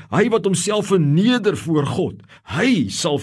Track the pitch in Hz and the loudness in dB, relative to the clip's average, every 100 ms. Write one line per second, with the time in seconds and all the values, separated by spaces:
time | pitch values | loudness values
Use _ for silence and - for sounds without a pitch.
0 | - 151 233 226 196 185 202 214 208 190 | -4 0 2 0 0 -2 -2 -2 0 2
1 | 147 151 220 247 202 151 160 156 135 151 | 2 2 2 2 0 -2 -2 -2 0 -2
2 | 147 - - - - 143 247 220 110 - | -4 -6 -18 -20 -10 -2 0 2 0 -4
3 | 165 143 | -2 -2